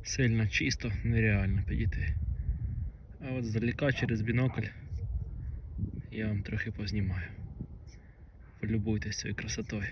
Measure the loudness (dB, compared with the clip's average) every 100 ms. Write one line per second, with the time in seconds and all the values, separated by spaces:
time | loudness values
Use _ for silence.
0 | -2 4 4 6 4 2 2 0 0 0
1 | 4 6 6 6 4 2 2 2 2 2
2 | 2 2 0 0 0 0 0 -2 -4 -6
3 | -16 -10 -4 -2 0 2 0 2 0 2
4 | 0 2 2 4 2 0 -4 -6 -8 -6
5 | -2 -4 -4 -6 -6 -6 -8 -4 -4 -4
6 | -8 -4 0 0 0 -2 -2 -4 -2 0
7 | 0 0 -4 -8 -10 -8 -10 -10 -14 -16
8 | -20 -20 -20 -20 -20 -8 0 2 2 0
9 | 0 -4 -4 -4 -4 -4 -4 -4 -4